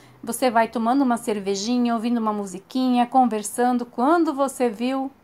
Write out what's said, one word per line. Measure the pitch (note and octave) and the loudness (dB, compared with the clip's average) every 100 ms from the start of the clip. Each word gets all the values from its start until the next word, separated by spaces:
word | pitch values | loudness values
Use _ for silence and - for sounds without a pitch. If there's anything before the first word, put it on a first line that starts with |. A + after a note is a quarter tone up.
| - - | -20 -14
Você | A3+ A#3 C4 | -10 -2 2
vai | A3+ A3+ | 4 2
tomando | A#3 A3+ C#4 | 0 0 2
uma | B3+ A#3 | 2 0
cervejinha, | A#3 G#3 G3 G3 G#3+ B3 A#3+ | -2 -4 -2 -4 -2 0 0
ouvindo | A#3 A#3+ A#3+ | 0 0 0
uma | A3 | 0
musiquinha, | G#3 G3 F3+ - C4 B3+ B3 A#3+ | -2 -6 -10 -6 -2 0 2 2
conversando. | C4 B3 A3 G#3 - B3 B3 A#3+ | 4 2 0 -4 -2 0 0 -4
Quando | - C4 F4 D#4+ | -2 2 2 2
você | C4+ C4+ C4+ B3 | 0 -2 0 -2
viu | G3+ B3 C4+ C4+ - | -2 -4 -4 -6 -10